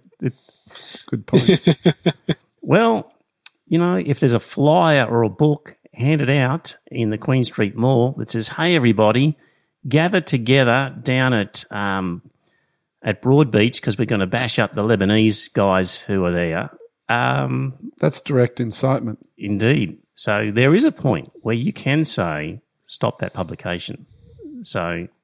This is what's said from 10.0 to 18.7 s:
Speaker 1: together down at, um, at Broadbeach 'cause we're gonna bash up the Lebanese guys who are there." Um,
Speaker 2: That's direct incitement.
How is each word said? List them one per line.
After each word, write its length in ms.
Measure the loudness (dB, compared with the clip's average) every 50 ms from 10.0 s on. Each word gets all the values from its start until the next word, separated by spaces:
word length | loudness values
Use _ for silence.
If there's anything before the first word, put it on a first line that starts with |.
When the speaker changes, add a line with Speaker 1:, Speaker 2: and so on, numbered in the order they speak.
| 2 2 0 -2
Speaker 1:
together 720 | -2 -2 -2 -2 0 2 2 4 4 4 2 2 0 -4 -8 -8
down 320 | -4 -2 0 2 2 2 2
at, 300 | 0 -2 -2 -6 -10 -10 -8
um, 500 | -8 -6 -4 -4 -4 -2 -4 -4 -6 -8 -12 -18 _ _ _ _ _ _ _ _ _ _ _ _ _ _
at 180 | -6 -6 -6 -2
Broadbeach 600 | 2 4 4 4 4 4 4 2 2 2 0 -2
'cause 160 | -4 -4 -2 -2
we're 60 | -2
gonna 200 | -2 0 -2 -2
bash 320 | -2 -2 -2 -4 -2 0 0
up 140 | 0 0
the 100 | 0 -2 0
Lebanese 680 | 2 2 4 4 4 4 4 4 4 2 0 -2 -4
guys 480 | -2 0 2 2 2 2 2 0 -4 -4
who 240 | -4 -4 -2 0 0
are 80 | 0
there." 380 | 0 -2 -2 -2 -4 -4 -6 -8 -12 -20 -20 -20 _ _ _ -4
Um, 680 | -2 0 0 0 0 -2 -2 -2 -4 -4 -4 -6 -8 -12 -16 -18 -6 -4
Speaker 2:
That's 220 | -2 -2 -2 -4
direct 400 | -6 -2 0 2 2 0 0 -4
incitement. 580 | -6 -6